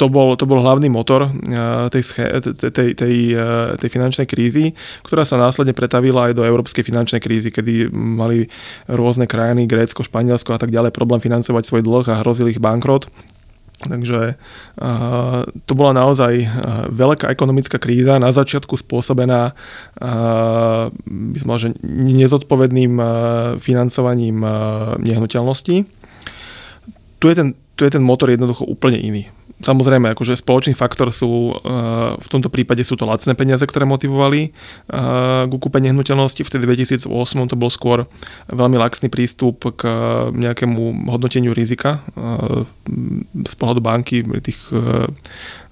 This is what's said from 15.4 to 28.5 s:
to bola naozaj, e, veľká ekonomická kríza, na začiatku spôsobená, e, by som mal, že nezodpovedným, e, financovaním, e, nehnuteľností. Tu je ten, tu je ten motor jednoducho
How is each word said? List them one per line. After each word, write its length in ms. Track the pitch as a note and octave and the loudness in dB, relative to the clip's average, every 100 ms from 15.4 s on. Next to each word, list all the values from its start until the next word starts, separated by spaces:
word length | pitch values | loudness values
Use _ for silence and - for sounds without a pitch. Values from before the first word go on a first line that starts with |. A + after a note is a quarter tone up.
| - - - | -4 -8 -4
to 40 | C3 | 2
bola 160 | C#3+ | 4
naozaj, 400 | C3 C3 C#3 A#2+ | 6 4 4 2
e, 140 | A#2+ A2+ A#2+ - A2 - | 2 0 -2 -4 -4 -4
veľká 400 | A2+ C3 D3+ - | 2 2 2 0
ekonomická 480 | C3 C3+ C3+ C3 B2+ | 0 2 2 0 -4
kríza, 400 | A#2 A#2+ B2+ C3+ | 0 2 4 4
na 160 | B2 | 4
začiatku 400 | B2+ C3+ C#3+ - | 4 2 -2 -4
spôsobená, 800 | C3 - A#2+ - B2 B2+ B2 A#2+ | -6 -4 -4 0 0 2 2 0
e, 520 | - - - - - B2 A#2 A#2 A2+ A2+ A2+ A2+ A2+ A2+ - - | -4 -20 -20 -20 -12 -6 -2 0 0 0 2 2 0 -2 -8 -12
by 320 | - A2+ C3+ | -8 -6 -6
som 80 | B2+ | -2
mal, 80 | A#2 | -2
že 160 | A#2 - - | -2 -4 -6
nezodpovedným, 1000 | C#3+ C3 C3 C3 C#3 C#3 C3+ C3 B2+ B2+ A#2+ | 0 4 6 6 4 2 2 4 4 2 2
e, 80 | A#2 A#2 A#2 A#2 A#2+ B2+ | 0 0 0 0 -2 -4
financovaním, 800 | - B2 B2 - B2 B2 A#2 A2 | 0 2 2 2 0 0 0 0
e, 80 | A2 G#2+ G#2+ G#2+ A2+ A#2+ A2+ | -2 -2 -2 -4 -4 -2 0
nehnuteľností. 800 | A2+ A2 B2 A#2+ C3+ - F3+ G3+ - - - - - - - - - - - - - | 0 0 0 0 -2 0 0 0 -8 -20 -20 -20 -18 -20 -20 -20 -20 -20 -20 -20 0
Tu 40 | D#3+ | 2
je 60 | E3+ | 4
ten, 160 | C#3+ - _ - | 0 -2 _ 0
tu 80 | C#3+ | 2
je 80 | |
ten 80 | C#3+ | 4
motor 320 | B2+ B2+ C3 | 4 4 4
jednoducho 320 | A#2 B2 | 2 0